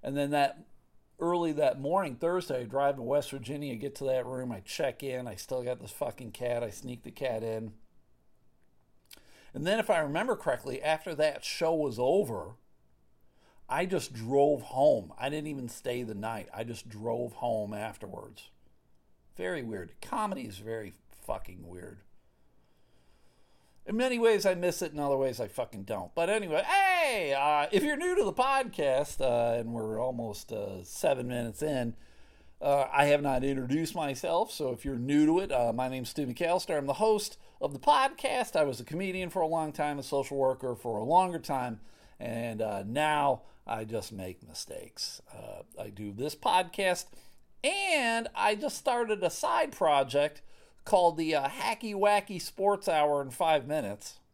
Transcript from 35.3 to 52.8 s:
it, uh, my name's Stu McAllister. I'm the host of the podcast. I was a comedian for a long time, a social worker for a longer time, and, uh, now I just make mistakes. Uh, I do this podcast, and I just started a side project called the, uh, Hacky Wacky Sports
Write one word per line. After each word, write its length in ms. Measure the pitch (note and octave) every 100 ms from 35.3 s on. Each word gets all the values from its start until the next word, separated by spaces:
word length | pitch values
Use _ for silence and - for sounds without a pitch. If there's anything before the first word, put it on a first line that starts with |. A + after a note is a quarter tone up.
| E3
it, 140 | G3
uh, 180 | C3 A#2+
my 160 | A2+ B2+
name's 220 | C3 A#2+
Stu 180 | - C#3
McAllister. 500 | A#2+ E3+ F3+ - D#3
I'm 80 | C#3
the 80 |
host 440 | - A3 G#3+ G#3 - - -
of 100 | -
the 80 | C#3+
podcast. 800 | - D4 C4+ E4 C4 B3+ A#3+ -
I 80 | D3
was 160 | A#2+
a 20 |
comedian 460 | B2 D#3 F#3+ F#3 F3+
for 120 | F#3+
a 60 | D#3+
long 240 | E3 D#3
time, 260 | D3 D3 C#3+
a 40 |
social 320 | C3+ C#3 C#3 C#3
worker 400 | C3 C3 B2+ A#2
for 220 | A#2+ G#2+
a 60 | A2+
longer 340 | E3+ F#3 E3+
time, 400 | - C#3 B2 A2+ - - - -
and, 420 | A#2 A#2 A#2 A2
uh, 220 | A2 G2+ G2
now 580 | B2+ D3+ D3+ C#3+ B2 - - -
I 200 | A2 A2
just 260 | A2 G2
make 340 | G#2 F#2 F2+ -
mistakes. 760 | D#2+ - - - - - - -
Uh, 280 | - - - - -
I 120 | A2
do 200 | G2+ G#2
this 240 | G2+ C3+ -
podcast, 720 | - F3+ F3+ - F#3+ F3 - - - - - -
and 640 | C#4 G4 G4 D#4+ A#3 A3+ A3+ -
I 200 | G3+ G#3+
just 220 | C#4 -
started 460 | - A#3+ A3+ G#3+
a 60 | F3+
side 420 | - - E4+ D4+
project 680 | - E3+ C#3+ C3+ C#3 D3 - - - - - -
called 320 | G3 F3 D#3+
the, 180 | D#3+ D3+
uh, 140 | C#3
Hacky 440 | C4+ - - A3+
Wacky 480 | G3+ G#3 G#3 G3 F#3
Sports 460 | - - G3 G3+